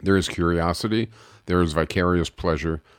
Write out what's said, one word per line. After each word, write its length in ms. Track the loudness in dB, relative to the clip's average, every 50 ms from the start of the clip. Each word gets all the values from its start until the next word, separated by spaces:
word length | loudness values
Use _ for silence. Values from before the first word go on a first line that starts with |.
| 0
There 160 | 2 2 2
is 100 | 2 0
curiosity, 800 | -2 0 0 0 2 0 0 -2 -2 -2 -4 -2 -2 -2 -2 -4 -8 -20 -20 -20 -20 -16 _
there 160 | -2 2 2 2
is 100 | 2 2
vicarious 560 | 0 -2 0 0 0 0 2 2 0 0 -2
pleasure, 540 | -6 -6 -2 -2 -2 -2 -2 -4 -6 -6 _ _ _